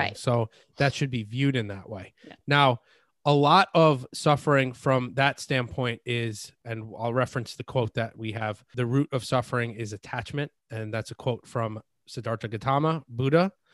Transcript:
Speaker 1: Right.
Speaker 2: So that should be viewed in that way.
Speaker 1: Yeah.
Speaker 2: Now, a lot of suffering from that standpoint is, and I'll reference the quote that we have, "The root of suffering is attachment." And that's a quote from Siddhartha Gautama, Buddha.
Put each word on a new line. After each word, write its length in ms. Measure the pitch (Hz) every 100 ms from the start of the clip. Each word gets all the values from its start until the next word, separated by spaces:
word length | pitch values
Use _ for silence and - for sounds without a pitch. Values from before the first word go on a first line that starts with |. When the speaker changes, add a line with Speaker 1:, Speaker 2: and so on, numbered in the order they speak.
| 143
Speaker 1:
Right. 120 | -
Speaker 2:
So 320 | - 120 113 - _ -
that 140 | 139 -
should 160 | 143
be 100 | 123
viewed 340 | 104 120 139 131
in 120 | 104
that 200 | 98 90
way. 260 | 101 95 _ -
Speaker 1:
Yeah. 60 | - -
Speaker 2:
Now, 320 | 143 139 120 - _ _ _ 147
a 60 |
lot 360 | 143 143 175 190 170
of 300 | 160 135 127
suffering 600 | - 156 143 - 139 131
from 400 | 123 143 131 123
that 260 | 120 139 -
standpoint 640 | - 131 120 - 123 117
is, 480 | - 120 117 107 - _ 120
and 260 | 113 110 95
I'll 160 | 117
reference 420 | 123 123 131 113 -
the 80 |
quote 300 | - 131 113
that 240 | - 113 -
we 140 | 110
have, 320 | 110 110 107 _ 123
"The 120 | 120
root 200 | 135 151
of 100 | 131
suffering 520 | - 131 123 123 117 107
is 180 | 110
attachment." 580 | 101 - 127 - 143 143 _ _
And 200 | 113 110
that's 180 | 113 107
a 40 | -
quote 320 | 131 113 -
from 340 | 123 113 107 - _ -
Siddhartha 420 | - 113 113 110
Gautama, 540 | 110 135 139 156 160 -
Buddha. 460 | 117 135 160 190 - _